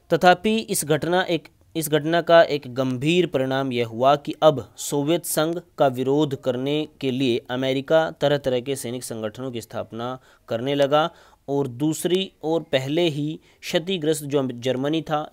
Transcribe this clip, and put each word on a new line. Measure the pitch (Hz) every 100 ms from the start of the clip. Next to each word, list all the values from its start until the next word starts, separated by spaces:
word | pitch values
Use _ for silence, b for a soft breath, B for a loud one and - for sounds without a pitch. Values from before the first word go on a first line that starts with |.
| -
तथापि | 165 180 175 214 220
इस | - 185 143
घटना | 147 160 180
एक, | - 160 - _ _ 165
इस | 151
घटना | 151 156 170
का | 165 170
एक | 160 143 127
गंभीर | 120 131 127 151 180 165
परिणाम | 135 131 135 135
यह | 120 113
हुआ | 113 135 147
कि | - -
अब | 156 131 104 -
सोवियत | - 147 143 170 -
संघ | 160 156 170 - -
का | 139
विरोध | 123 131 143 151 135
करने | 131 123 135 151 151 -
के | 135
लिए | 127 135 120 -
अमेरिका | 127 131 135 135 160 165
तरह | 165 143 143
तरह | 131 123
के | 131 135
सैनिक | 117 127
संगठनों | - 113 107 117 131
की | 117
स्थापना | - 110 107 110 123 127 b b -
करने | 117 131 143
लगा | 139 151 165 b b b -
और | 143 135
दूसरी | 120 156 151 175 185 190 -
ओर | 156 165
पहले | 151 131 135 160 175
ही | 143 147 165 b b
क्षतिग्रस्त | - 180 175 190 151 151
जो | 143 143 127
जर्मनी | 120 127 127 143 160
था, | 151 151 156